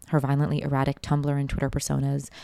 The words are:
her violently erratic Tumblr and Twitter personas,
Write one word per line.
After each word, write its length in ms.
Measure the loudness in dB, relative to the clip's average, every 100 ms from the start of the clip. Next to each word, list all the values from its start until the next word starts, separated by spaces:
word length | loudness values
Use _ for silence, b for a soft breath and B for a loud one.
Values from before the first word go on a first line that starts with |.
| -2
her 100 | 0
violently 420 | 2 2 2 0
erratic 400 | 0 0 0 -2
Tumblr 380 | 0 0 2 0
and 100 | 0
Twitter 200 | 0 -2
personas, 600 | -2 -2 0 0 -2 -4 B